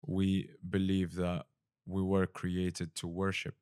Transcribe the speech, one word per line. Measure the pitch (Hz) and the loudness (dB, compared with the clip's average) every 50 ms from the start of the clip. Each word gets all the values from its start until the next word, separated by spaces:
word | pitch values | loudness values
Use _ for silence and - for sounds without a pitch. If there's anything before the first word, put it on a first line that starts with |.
| - | -6
we | - 90 95 98 98 95 95 - - - - - 90 | -2 0 2 4 4 4 2 0 -2 -10 -14 -12 -2
believe | 95 98 95 95 95 95 92 85 85 | 0 2 2 4 4 2 2 0 0
that | 90 90 87 90 85 - _ _ _ _ _ _ _ _ | -2 -2 0 -2 -4 -6 _ _ _ _ _ _ _ _
we | - 90 98 | -6 -2 -2
were | 95 92 98 98 95 | 0 2 4 4 2
created | 90 - - - 92 90 90 92 90 85 - 87 80 _ | 2 0 -6 -4 -2 0 0 0 -2 -2 -4 -8 -8 _
to | - - 85 | -8 -8 -6
worship. | 85 90 95 98 95 - - - - _ | -4 -2 -2 0 -2 -2 -6 -8 -10 _